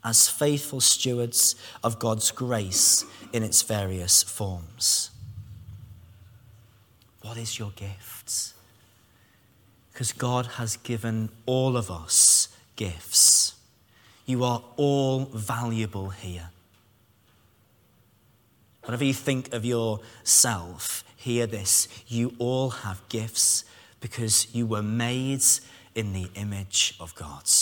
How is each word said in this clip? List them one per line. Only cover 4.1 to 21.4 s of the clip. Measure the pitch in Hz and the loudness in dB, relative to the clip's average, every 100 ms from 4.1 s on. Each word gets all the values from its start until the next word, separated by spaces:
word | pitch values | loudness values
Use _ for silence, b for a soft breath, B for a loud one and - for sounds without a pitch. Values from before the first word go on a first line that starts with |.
| - | 2
forms." | - - 101 90 82 110 - - - - - - - - - - - - - - - - - - - _ _ _ _ _ | 2 -4 -6 -6 -10 -4 0 0 -2 -12 -16 -14 -16 -16 -16 -18 -18 -20 -20 -20 -20 -20 -20 -20 -20 _ _ _ _ _
What | 107 117 | -12 -10
is | 113 - | -8 -6
your | 107 | -8
gift? | 101 101 98 - - - - - - _ _ _ _ b b b b b _ _ _ _ | -8 -12 -12 -14 -16 -8 -6 -6 -12 _ _ _ _ b b b b b _ _ _ _
'Cause | - 117 | -6 -6
God | - 123 123 117 - | -2 0 0 -2 -6
has | 117 - | -6 -6
given | - 120 117 110 110 - - | -4 -4 -2 -2 -4 -6 0
all | 127 131 123 | 2 2 0
of | 98 | -2
us | 85 82 - - - - b b - | -8 0 4 6 6 2 b b -6
gifts. | 98 80 - - - - - - _ _ _ b b b - | -6 -6 0 6 8 6 4 -2 _ _ _ b b b -2
You | 127 | 2
are | 123 120 - - | 2 0 -4 0
all | 143 139 135 131 135 | 2 4 2 0 -2
valuable | 113 101 117 120 113 110 98 95 | -6 -6 -4 -2 -2 -2 -4 -8
here. | 92 95 87 82 - _ _ _ _ _ _ _ _ _ _ _ _ _ _ _ _ _ _ _ _ _ _ | -8 -10 -10 -12 -18 _ _ _ _ _ _ _ _ _ _ _ _ _ _ _ _ _ _ _ _ _ _
Whatever | - 117 | -8 0
you | 139 | 0
think | 135 - 131 127 | 0 0 -2 -2
of | 120 | -4
yourself, | 117 120 113 104 - - - - 123 101 87 90 - - - | 0 0 0 -2 -6 -10 2 4 6 2 -4 -10 -8 -8 -10
hear | b 127 120 | b -2 0